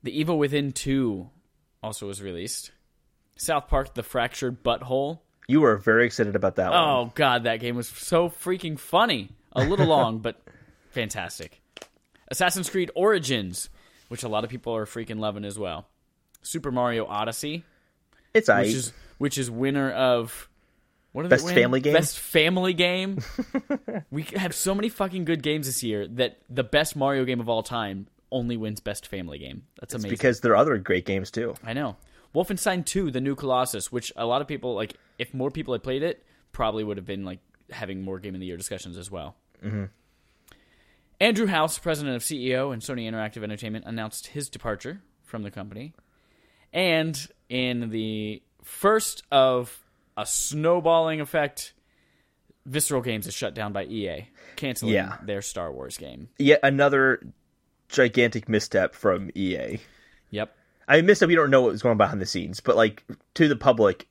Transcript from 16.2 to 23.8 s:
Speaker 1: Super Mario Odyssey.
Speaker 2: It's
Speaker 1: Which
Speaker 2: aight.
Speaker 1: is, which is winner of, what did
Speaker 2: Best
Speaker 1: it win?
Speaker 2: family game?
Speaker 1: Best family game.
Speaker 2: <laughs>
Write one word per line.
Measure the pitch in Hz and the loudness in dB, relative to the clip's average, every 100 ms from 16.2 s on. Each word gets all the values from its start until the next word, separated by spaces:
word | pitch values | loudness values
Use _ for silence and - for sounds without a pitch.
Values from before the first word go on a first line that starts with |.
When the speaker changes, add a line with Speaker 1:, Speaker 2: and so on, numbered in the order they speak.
| _ _ | _ _
Speaker 1:
Super | - 165 143 | -10 -8 -4
Mario | 123 123 117 110 | -2 0 0 -2
Odyssey. | 104 110 113 147 165 - _ _ _ _ _ _ 226 | -4 -4 -6 -8 -10 -12 _ _ _ _ _ _ 2
Speaker 2:
It's | 220 | 4
Speaker 1:
Which | 101 | 4
Speaker 2:
aight. | 101 131 | 4 0
Speaker 1:
is, | - - - - | -4 -12 -20 -4
which | 143 139 | -4 -2
is | 123 | -6
winner | 117 135 139 135 | -2 -2 0 -2
of, | 110 131 120 113 - - _ _ _ _ _ _ | 0 2 2 0 -10 -18 _ _ _ _ _ _
what | 127 | -8
did | 170 | 2
Speaker 2:
Best | 135 165 | 4 4
Speaker 1:
it | |
win? | 175 | 4
Speaker 2:
family | 123 131 | 4 4
game? | 139 | 4
Speaker 1:
Best | 160 151 - | 4 2 -4
family | - 165 156 185 185 175 | 0 2 4 2 0 2
game. | 175 180 190 190 117 - 247 277 - | 0 0 -4 -6 -8 -8 -6 -6 -4
Speaker 2:
<laughs> | 285 | -6